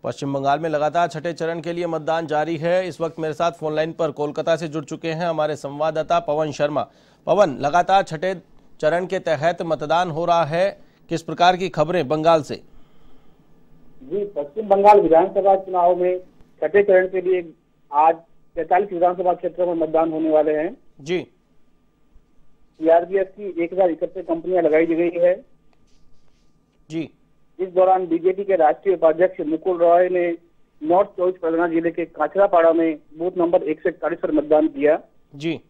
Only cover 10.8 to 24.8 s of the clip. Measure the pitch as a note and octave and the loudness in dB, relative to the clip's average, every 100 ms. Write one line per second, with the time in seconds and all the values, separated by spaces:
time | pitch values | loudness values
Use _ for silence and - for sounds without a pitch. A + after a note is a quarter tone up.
10.8 | - _ _ E3 - D#3+ F3 F#3 F#3 - | -20 _ _ -8 -6 2 4 4 -2 -2
11.8 | D#3 F3 B2+ D#3 D#3 E3 C#3+ A2 - - | 0 0 0 0 4 2 2 -10 -12 -20
12.8 | - - - - - _ _ - _ - | -20 -20 -20 -20 -20 _ _ -20 _ -20
13.8 | - - C3 F#3 G3+ - F#3+ - G#3+ G3 | -20 -20 -10 -8 -6 -8 -10 -8 0 6
14.8 | G3+ G#3 E3+ D#3+ F#3 G3 F#3+ F#3+ F#3 F3+ | 8 8 8 4 4 2 2 2 2 0
15.8 | F3 F3+ F3+ F3+ - _ - _ D#3 G3 | 2 2 0 -2 -8 _ -20 _ 0 2
16.8 | G3+ F#3 F#3 F#3+ F3+ F#3 E3+ D#3 _ _ | 4 4 4 -2 -2 -2 -2 -16 _ _
17.8 | _ C#3+ D#3+ E3+ - - _ - D#3+ F3+ | _ 2 2 2 -6 -20 _ -10 -2 0
18.8 | G3+ F3 F3 F3+ F3+ E3+ F3+ E3+ F3+ E3+ | 0 0 0 0 -2 -2 -4 -4 -2 -2
19.8 | D#3 D#3 E3 D#3 D#3+ D3+ D3+ D3+ E3 - | 0 0 0 -2 0 2 2 0 -4 -8
20.8 | _ _ C#3 F3+ B2+ _ _ _ _ _ | _ _ -6 -6 -6 _ _ _ _ _
21.8 | _ _ _ - _ _ - - _ _ | _ _ _ -20 _ _ -20 -20 _ _
22.8 | D#3+ E3 F3 G3 F#3+ - G#3 E3 E3+ F#3 | 2 2 2 -4 -4 -8 -12 -6 -6 0
23.8 | F#3 D#3+ E3+ F#3+ F3 E3 E3+ F3+ E3 D#3 | 0 0 -8 -8 -8 -6 -2 0 2 2